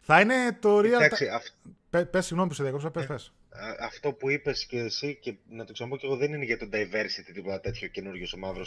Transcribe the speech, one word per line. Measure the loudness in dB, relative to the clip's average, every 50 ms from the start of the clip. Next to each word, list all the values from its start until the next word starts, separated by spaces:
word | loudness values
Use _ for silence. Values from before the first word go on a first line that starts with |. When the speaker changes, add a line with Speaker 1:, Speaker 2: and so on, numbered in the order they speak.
Speaker 1:
Θα | 2 4 6 6
είναι | 6 6 4 2 2 0 -2 2
το | 4 6 6 8
real | 8
Speaker 2:
Εντάξει, | 6 6 6 6 4 4 2 0
Speaker 1:
ti-, | -2 -2
Speaker 2:
αυ-, | -4 -6 -8 -14 _ _ -20 -20 _ _ _
Speaker 1:
πε-, | 0 0 2
πες, | 2 0 0 0
συγγνώμη | 0 0 0 0 0
που | 0
σε | -2 -2
διακόψα, | -2 -2 -2 -4 -4
πες, | -4 -4 -4
Speaker 2:
ε, |
Speaker 1:
πες. | -4 -6 -8 -10 -14 _ _ -20 _
Speaker 2:
α-, | -16 -12 -10 -10 -8 -6 -8
αυτό | -8 -8 -4 -2 -2 -2
που | 0 0 0
είπες | 0 0 0 -2 -2 -2 -4
και | -4 -4 -4
εσύ, | -2 -2 -4 -4 -4 -4 -6 -6
και | -8 -8 -8 -8 _ -16
να | -14 -14 -12
το | -12 -8
ξαναπώ | -8 -6 -6 -4
κι | -4 -2
εγώ, | -2 0
δεν | 0 0 0 0
είναι | -2 -2
για | 0 -2 -2
τον | -2 -2 -2
diversity, | -2 0 0 0 0 0 -2 -4 -6 -8 -12 -12
τίποτα | -8 -6 -4 -4 -4
τέτοιο | -4 -4 -6 -4 -8 -8
καινούριο | -8 -8 -8 -8 -8 -8 -8
στο | -8 -8 -6
μαύρο | -6 -6 -6 -6 -8